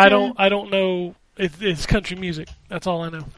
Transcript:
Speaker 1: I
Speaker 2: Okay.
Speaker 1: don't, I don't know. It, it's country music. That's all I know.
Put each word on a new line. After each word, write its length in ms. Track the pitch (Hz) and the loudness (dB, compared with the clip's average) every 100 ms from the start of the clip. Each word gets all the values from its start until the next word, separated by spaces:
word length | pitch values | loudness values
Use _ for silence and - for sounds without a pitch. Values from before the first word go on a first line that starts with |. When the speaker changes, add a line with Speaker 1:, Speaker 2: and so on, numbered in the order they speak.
Speaker 1:
I 0 | |
Speaker 2:
Okay. 80 | 196 | 8
Speaker 1:
don't, 260 | 202 247 240 | 8 2 0
I 80 | 196 | 0
don't 200 | 202 202 | 0 -2
know. 440 | 196 190 180 175 - _ - | 0 0 -2 -6 -10 _ -6
It, 140 | 185 175 | -6 -4
it's 260 | 208 160 - | -4 -4 0
country 300 | 214 - 180 | 0 0 -8
music. 320 | 185 156 160 - _ | -6 -8 -10 -18 _
That's 180 | 180 190 | -8 -4
all 140 | 170 | -4
I 60 | 165 | -6
know. 160 | 160 135 | -12 -16